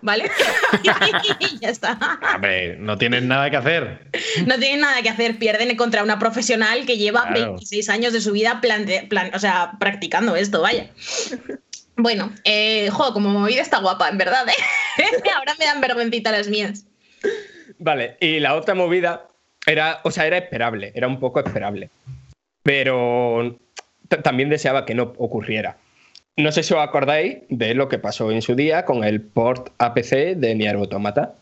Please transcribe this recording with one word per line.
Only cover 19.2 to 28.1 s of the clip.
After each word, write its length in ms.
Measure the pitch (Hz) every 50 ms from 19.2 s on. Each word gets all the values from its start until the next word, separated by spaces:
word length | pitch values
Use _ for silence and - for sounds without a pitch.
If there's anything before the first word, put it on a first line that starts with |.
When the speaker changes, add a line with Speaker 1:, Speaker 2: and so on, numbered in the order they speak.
| - - _ _ _ _ _ _ -
Speaker 3:
era, 340 | - 156 151 156 160 160 - -
o 80 | 170
sea, 140 | 143 - 160
era 120 | 156 170 180
esperable, 560 | 180 180 - 120 117 120 113 107 98 101 -
era 120 | 123 120 127
un 120 | 135 135
poco 220 | 135 127 127 151
esperable. 480 | 135 - 98 110 98 101 101 95 98 - _ _ _ - - - - - - _ _ _ _ _ _
Pero 920 | - 139 139 131 131 131 127 123 120 120 123 123 120 117 117 117 120 120 - _ _ _ - - _ _ _ _ -
t-, 100 | - -
también 300 | 147 151 135 127 135 143
deseaba 360 | 151 147 - 143 131 139 131
que 100 | - 113
no 180 | 117 123 120 123 -
ocurriera, 580 | 123 110 - 117 104 - 110 107 104 95 98 _ _ _ _ _ _ _ _ - _ _ _ -
no 120 | 151 151
sé 120 | 151 170 156
si 100 | - 190
os 60 | 160
acordáis 580 | - - - 156 135 131 147 156 165 202 269 - - _
de 240 | - 120 117 110 117
lo 140 | 131 139 135
que 100 | - 113
pasó 320 | - 104